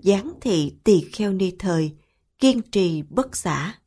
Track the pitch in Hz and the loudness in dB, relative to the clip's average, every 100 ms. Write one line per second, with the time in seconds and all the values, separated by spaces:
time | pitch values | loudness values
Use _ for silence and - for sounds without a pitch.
0 | 185 196 277 349 247 170 147 - - 185 | 0 0 -2 -8 -2 -2 -2 -2 4 4
1 | 156 - 208 190 185 185 190 165 156 151 | 2 -6 -4 -2 -4 -4 -4 -2 -2 -8
2 | _ _ _ - 262 247 - 202 180 156 | _ _ _ 0 2 2 -2 0 0 -2
3 | 147 156 269 - 180 139 170 - | -4 -4 -4 -4 -4 -4 -4 -10